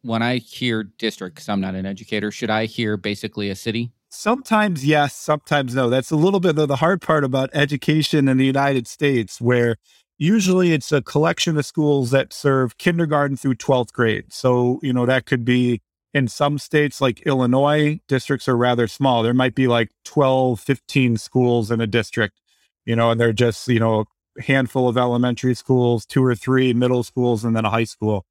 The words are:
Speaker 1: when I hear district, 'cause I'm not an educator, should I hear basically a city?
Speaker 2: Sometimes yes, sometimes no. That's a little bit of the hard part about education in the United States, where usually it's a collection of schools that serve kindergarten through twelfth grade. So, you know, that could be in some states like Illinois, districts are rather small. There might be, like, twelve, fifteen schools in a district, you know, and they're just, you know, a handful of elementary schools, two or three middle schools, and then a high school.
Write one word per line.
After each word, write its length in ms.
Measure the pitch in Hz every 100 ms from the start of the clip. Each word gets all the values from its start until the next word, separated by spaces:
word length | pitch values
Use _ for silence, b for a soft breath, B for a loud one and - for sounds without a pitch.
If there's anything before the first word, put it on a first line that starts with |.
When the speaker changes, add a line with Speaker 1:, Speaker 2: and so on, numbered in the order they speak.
Speaker 1:
when 220 | 117 113
I 140 | 120 123
hear 480 | - - 123 110
district, 520 | 98 - 113 - 92 -
'cause 120 | -
I'm 120 | 98
not 140 | 95
an 120 | 95 95
educator, 440 | 98 - 104 104
should 200 | - 113
I 160 | 107 110
hear 300 | - 107 104
basically 540 | 104 104 107 - 101
a 40 |
city? 380 | 98 117 113 120 _ _
Speaker 2:
Sometimes 760 | - 208 254 - 214 208 156
yes, 300 | 139 151 143
sometimes 600 | - - 151 - 147 131
no. 140 | 131 123
That's 200 | 131 -
a 60 | 156
little 240 | 180 196
bit 180 | 180 151
of 100 | 147
the 80 | 135
hard 240 | 165 190
part 240 | - 156
about 260 | 135 131 135
education 760 | 151 143 147 - 156 147 156 135
in 80 | 131
the 80 |
United 420 | 135 139 139 135 117
States, 540 | - 143 127 104 -
where 360 | 120 123 120 113 b b b -
usually 540 | 165 220 185 185 175
it's 200 | 156 -
a 100 | 143
collection 540 | - 147 160 - 175 151
of 100 | -
schools 440 | - 147 143 120
that 220 | 135 123
serve 460 | - 143 135 123 -
kindergarten 580 | 180 170 160 147 143 135
through 200 | 135 123
twelfth 360 | - 127 117
grade. 400 | - 113 107 -
So, 460 | - 127 123 123 127
you 100 | 135
know, 120 | 123
that 220 | 123 131 -
could 180 | 131
be 360 | 117 123 123 117 _ _ _
in 160 | 143 123
some 300 | - 147 143
states 420 | - 151 147 -
like 220 | 131 113
Illinois, 800 | 151 135 123 131 143 151 147 156 -
districts 400 | 135 - 139 -
are 100 | 120
rather 300 | 123 120 113
small. 360 | - 139 120
There 120 | 113
might 200 | 127 127
be, 120 | 135 127
like, 240 | 120 110 _
twelve, 560 | - 151 135 131 127 113
fifteen 560 | - 131 - 139 127 113
schools 540 | - 127 123 120 107
in 100 | 117
a 60 | 113
district, 540 | 113 - 117 104 _ _ _ _ _
you 100 | -
know, 160 | 117 117
and 80 | 117
they're 140 | 117
just, 340 | 107 120 - -
you 120 | 117
know, 240 | 113 110 107 _ _ -
a 40 |
handful 440 | 135 135 123 131 123
of 120 | 120
elementary 560 | 123 120 123 117 127
schools, 500 | 120 - 127 120 117
two 180 | - 135
or 120 | 127
three 400 | 117 - 131 127
middle 280 | 120 123 123
schools, 400 | 117 127 123 113
and 140 | 117 113
then 80 |
a 60 | 107
high 140 | 113
school. 420 | 113 - 107 101 -